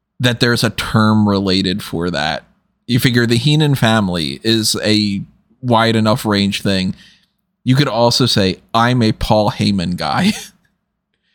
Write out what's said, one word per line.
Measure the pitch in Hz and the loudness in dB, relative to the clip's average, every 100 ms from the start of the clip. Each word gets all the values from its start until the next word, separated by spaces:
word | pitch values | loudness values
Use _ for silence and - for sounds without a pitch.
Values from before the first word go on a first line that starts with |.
| _ - | _ -4
that | 123 117 | -2 0
there's | 120 117 117 | 0 0 -2
a | |
term | - - 113 107 107 104 | -4 -2 2 2 4 2
related | 98 98 95 95 98 | 0 0 0 0 -4
for | - 82 87 | -6 -6 -4
that. | 76 78 67 - _ _ _ - | -2 -4 -6 -10 _ _ _ -4
You | 117 | 0
figure | 135 120 117 | 2 2 2
the | 117 | 0
Heenan | 143 151 147 135 | 2 2 2 2
family | 117 113 95 87 71 69 | 2 2 0 -2 -6 -4
is | 110 113 107 - | -2 0 0 -2
a | 104 107 104 98 85 _ _ _ | 0 0 0 -4 -8 _ _ _
wide | 123 113 113 113 | 0 2 2 2
enough | 107 110 110 | 0 0 0
range | 101 101 - | 0 0 -2
thing. | 101 95 92 - - _ _ _ _ _ | -2 -2 -2 -6 -14 _ _ _ _ _
You | 123 131 | 0 2
could | 139 | 2
also | 110 120 - 120 | 2 2 2 0
say, | 110 95 - _ | 2 0 -2 _
"I'm | 113 120 127 | 0 2 2
a | 110 | 0
Paul | - - 107 104 | 0 0 0 0
Heyman | - 107 98 87 87 | 0 -2 0 -2 -4
guy." | 76 76 185 - | -4 -2 -2 -2
<laughs> | - _ _ _ _ _ _ _ _ | -8 _ _ _ _ _ _ _ _